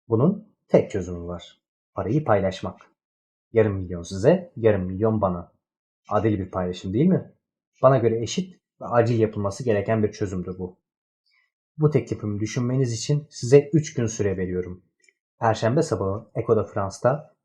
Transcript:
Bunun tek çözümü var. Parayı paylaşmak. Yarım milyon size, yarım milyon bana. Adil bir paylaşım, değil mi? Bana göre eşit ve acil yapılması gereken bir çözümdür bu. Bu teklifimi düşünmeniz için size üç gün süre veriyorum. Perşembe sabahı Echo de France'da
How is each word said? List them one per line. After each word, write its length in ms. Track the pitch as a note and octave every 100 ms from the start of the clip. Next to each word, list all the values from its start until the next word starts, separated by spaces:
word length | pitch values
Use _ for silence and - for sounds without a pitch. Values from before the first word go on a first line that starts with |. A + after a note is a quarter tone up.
| -
Bunun 400 | A2+ D#3 G#3+ - _ _
tek 220 | E3+ -
çözümü 360 | G2+ F2 F2 F2
var. 340 | F2 - _ _ _ _
Parayı 300 | - F#2+ D3
paylaşmak. 560 | D3 G2+ F#2 - G2+ - _ _ _ _ _ _ _
Yarım 220 | A2+ G#2+
milyon 280 | G2 F2+ F2
size, 500 | F2 F#2+ A#2 F#3 - B2
yarım 260 | A2 G2
milyon 380 | F2+ F#2+ A2 A2
bana. 320 | F#2+ F2 - _ _ _ _ _ -
Adil 280 | G#2 G#2+ G2
bir 120 | F#2
paylaşım, 440 | F#2+ F2+ F2+ F#2+
değil 120 | G#2+ F3+
mi? 260 | D#3+ - _ _ _ _ -
Bana 160 | C3 C3+
göre 240 | A2+ A2+
eşit 380 | A2+ - F#3 - _ -
ve 40 | A#2+
acil 340 | A#2+ A2+ A2+
yapılması 440 | G#2+ A2 G2+ -
gereken 380 | A#2+ G#2 G2 A2+
bir 100 | G#2+
çözümdür 460 | - G2+ F#2 F2+ F2+
bu. 200 | F2+ - _ _ _ _ _ _ _ _ _ -
Bu 120 | D3+
teklifimi 500 | C#3 - G#2+ G#2 G#2
düşünmeniz 520 | A2 C3+ B2 C3 B2
için 340 | A2+ - D3 -
size 400 | - A#2+ C#3+ C#3+
üç 220 | D#3 D3+
gün 120 | - A2+
süre 300 | - G2+ F#2
veriyorum. 460 | F2+ F2+ F2+ F#2 _ _ _ _ _ -
Perşembe 420 | A2+ G#2+ A2+ C#3+
sabahı 480 | D3+ G2 G2 G#2 -
Echo 220 | - A2+ G#2+
de 80 |
France'da 720 | G2+ G#2+ G2 - A#2+ D3+ - _